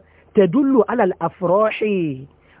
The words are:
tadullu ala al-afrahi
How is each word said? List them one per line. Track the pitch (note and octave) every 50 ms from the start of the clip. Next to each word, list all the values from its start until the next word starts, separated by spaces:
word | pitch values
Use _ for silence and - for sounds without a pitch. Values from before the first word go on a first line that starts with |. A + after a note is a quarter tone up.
| - _ _ _ _ _ -
tadullu | G#3+ F#3+ F3 E3+ C#4+ C#4 C4+ C4+ A3+ G3+
ala | - A#3 B3 G3+
al-afrahi | F#3 F#3 - E3+ E3 - - F3+ E3+ F#3 G#3 A3 G#3+ - - G#3+ G#3+ G3+ F#3 E3 D3+ C3 C3 C#3 - _ _ _ _ _ _